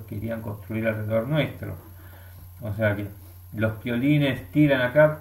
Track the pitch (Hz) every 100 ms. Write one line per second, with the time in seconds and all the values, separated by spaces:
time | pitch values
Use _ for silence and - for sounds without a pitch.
0 | - 107 110 113 110 104 - 110 113 110
1 | 107 110 117 156 123 - 101 92 - -
2 | - - - - - - 113 101 107 101
3 | 101 - - - - 110 110 110 123 120
4 | 139 147 143 113 - 143 151 135 123 143
5 | 151 151